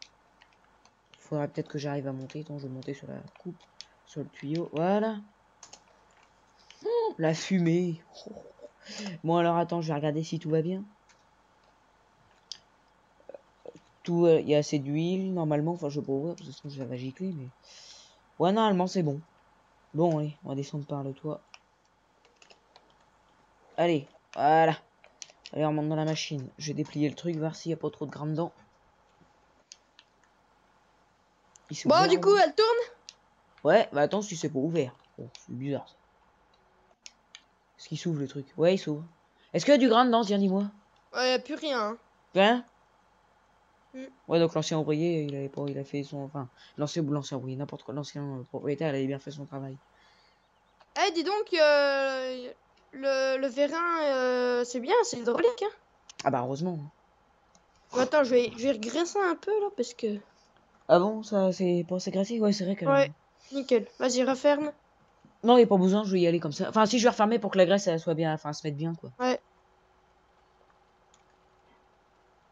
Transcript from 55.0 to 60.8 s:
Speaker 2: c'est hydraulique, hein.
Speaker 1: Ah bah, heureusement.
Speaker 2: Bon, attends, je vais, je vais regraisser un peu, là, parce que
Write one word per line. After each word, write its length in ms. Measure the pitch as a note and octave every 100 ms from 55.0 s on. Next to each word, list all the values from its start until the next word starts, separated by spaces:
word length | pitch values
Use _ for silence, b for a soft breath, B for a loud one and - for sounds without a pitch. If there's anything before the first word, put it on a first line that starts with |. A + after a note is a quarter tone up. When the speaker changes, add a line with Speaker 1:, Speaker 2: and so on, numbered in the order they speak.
Speaker 2:
c'est 160 | G4+ B3
hydraulique, 440 | A3+ C#4+ A#4 A#4
hein. 80 | G#4 - _ _ - -
Speaker 1:
Ah 80 | -
bah, 100 | C3 B2+
heureusement. 320 | C#3 F3+ E3 D3 - _ _ _ _ _ _ _ _ _
Speaker 2:
Bon, 80 | B3
attends, 240 | B3+ D4+
je 60 | B3
vais, 200 | B3 A3+ A3
je 60 |
vais 80 | C4+
regraisser 460 | A3 A3+ D4 E4+ G4+
un 160 | F#4 D#4+
peu, 160 | G4+ G#4+
là, 80 | G4+ D#4+
parce 180 | A#3
que 260 | - A3 G#3 - _ _ _ _ _